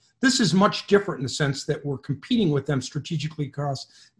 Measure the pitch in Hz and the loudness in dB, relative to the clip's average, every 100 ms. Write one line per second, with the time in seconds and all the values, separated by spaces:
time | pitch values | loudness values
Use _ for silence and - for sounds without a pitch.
0 | _ - 262 254 196 190 202 - - 202 | _ 0 2 4 4 4 4 2 2 2
1 | 196 160 131 - 143 - - 147 143 131 | 2 -6 -6 -2 -2 -2 -4 -4 -4 -8
2 | - 123 - 247 185 143 - 135 - 151 | -6 -8 -2 2 2 0 0 -2 -2 -8
3 | - 165 151 - 135 - 147 135 - - | -6 -4 -6 -6 -8 -6 -6 -6 -10 -20
4 | - - | -20 -2